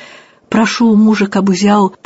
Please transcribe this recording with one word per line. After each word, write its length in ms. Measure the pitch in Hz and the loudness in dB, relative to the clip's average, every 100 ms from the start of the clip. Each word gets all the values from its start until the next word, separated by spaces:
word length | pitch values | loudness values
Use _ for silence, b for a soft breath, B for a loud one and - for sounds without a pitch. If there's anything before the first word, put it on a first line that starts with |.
| B B B B _ | B B B B _
Прашу 320 | 214 220 - 233 | -2 -2 0 0
ў 100 | 208 | 2
мужа, 300 | 214 214 196 | 2 0 -2
каб 240 | 196 196 | -2 -2
узяў 340 | 180 202 208 190 - | 0 0 0 0 -4